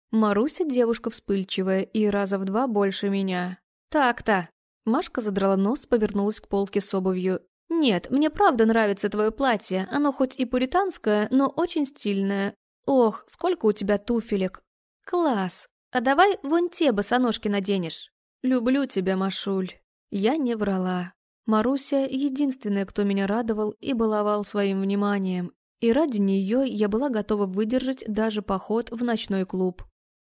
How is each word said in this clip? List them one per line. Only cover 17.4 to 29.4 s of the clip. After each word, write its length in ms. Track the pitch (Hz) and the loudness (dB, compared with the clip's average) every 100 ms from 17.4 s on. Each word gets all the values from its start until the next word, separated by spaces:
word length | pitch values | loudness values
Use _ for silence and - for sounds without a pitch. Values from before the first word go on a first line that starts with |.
| 208 | -2
наденешь". 640 | 202 190 196 165 - - _ _ _ | -2 0 -2 -2 -8 -16 _ _ _
"Люблю 440 | 254 254 233 269 269 | 0 2 2 2 0
тебя, 300 | 196 185 190 | -2 0 0
Машуль". 540 | 190 - - 190 185 - _ _ _ | 0 -2 -4 -2 -4 -8 _ _ _
Я 260 | 196 208 320 | -2 0 0
не 200 | 254 226 | 0 -2
врала. 560 | 202 185 185 180 180 - _ _ - | -2 -2 -2 -4 -6 -12 _ _ 0
Маруся — 600 | 214 233 277 - 277 269 | 0 2 0 0 0 0
единственная, 760 | 262 285 262 285 262 208 196 196 | -2 -2 0 -2 -2 -4 -2 -2
кто 200 | - 202 | -2 0
меня 220 | 196 196 | 0 0
радовал 440 | 220 226 214 214 - | -2 -2 -2 -2 -4
и 120 | - | -4
баловал 520 | 240 226 214 208 208 208 | 0 0 2 0 0 -2
своим 360 | 208 196 190 | -2 0 0
вниманием. 720 | 196 202 202 202 190 180 175 - _ _ | 0 0 0 0 -2 -2 -4 -10 _ _
И 120 | 233 | 2
ради 260 | 247 320 214 | 4 2 2
неё 440 | 196 196 190 240 | 2 2 2 0
я 260 | 269 208 208 | 0 0 0
была 200 | 220 285 | 0 0
готова 380 | 220 202 214 196 | -2 -2 -2 -2
выдержать 580 | 185 220 254 254 262 - | -2 0 0 -2 -4 -4
даже 360 | 208 220 214 | -2 -2 -2
поход 480 | 202 190 - 220 233 | -4 -4 -2 -4 -4
в 120 | 233 | -4
ночной 420 | 240 220 - 190 | -2 -2 -2 -2